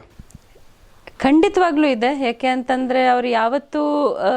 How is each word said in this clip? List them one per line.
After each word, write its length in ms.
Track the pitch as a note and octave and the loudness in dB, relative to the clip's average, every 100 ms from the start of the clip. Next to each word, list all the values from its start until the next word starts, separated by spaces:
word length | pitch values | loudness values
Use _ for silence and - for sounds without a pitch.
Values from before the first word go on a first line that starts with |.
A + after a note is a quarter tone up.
| - - - - _ - - _ - - - - | -6 -20 -20 -20 _ -20 -20 _ -20 -20 -20 -4
ಖಂಡಿತವಾಗ್ಲೂ 680 | C4 D#4 G4+ G4 F4 D4 D4+ | 2 4 4 2 2 2 0
ಇದೆ. 380 | A#3+ A#3+ C#4+ B3 | 0 -2 -2 -4
ಯಾಕೆ 200 | A#3+ C4 | -2 -2
ಅಂತಂದ್ರೆ, 600 | B3+ B3 C4 B3+ B3+ B3+ | -2 -2 -4 -2 0 2
ಅವ್ರು 220 | B3 B3 | 2 0
ಯಾವತ್ತೂ, 840 | A3+ A3+ C4+ - D4+ D4 D4 C4 | 0 0 -2 -4 -4 -2 0 -2
ಆ, 140 | - F#3+ | 0 -2